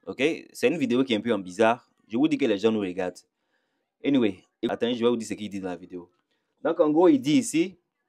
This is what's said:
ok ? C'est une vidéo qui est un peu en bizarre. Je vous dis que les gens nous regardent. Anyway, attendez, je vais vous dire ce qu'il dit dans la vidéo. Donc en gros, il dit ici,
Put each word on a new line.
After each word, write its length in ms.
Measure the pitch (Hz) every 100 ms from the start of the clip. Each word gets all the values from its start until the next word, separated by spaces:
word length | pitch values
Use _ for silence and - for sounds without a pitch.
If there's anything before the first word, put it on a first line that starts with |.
| 85
ok ? 160 | 95 151 143 -
C'est 140 | - 120
une 100 | -
vidéo 240 | 247 123
qui 100 | -
est 40 | 104
un 40 |
peu 100 | 117
en 80 | 104
bizarre. 480 | 92 92 110 123 _ _ _
Je 100 | 113
vous 100 | 156
dis 100 | 139
que 80 | 131
les 120 | 98
gens 140 | 113
nous 80 | 110
regardent. 400 | 92 90 90 - _ _ _ _ _ _ _ _
Anyway, 400 | 139 139 107 95 _ _ 117
attendez, 280 | - 117 120
je 80 |
vais 60 | 117
vous 80 | 117
dire 100 | 107
ce 80 | 98
qu'il 140 | 104
dit 100 | 98
dans 100 | 92
la 60 | 87
vidéo. 340 | 90 90 - _ _ _ _ _
Donc 160 | 160 165
en 100 | 151
gros, 180 | 151 180
il 120 | 135
dit 180 | 127 139
ici, 400 | 113 156 190 - _ _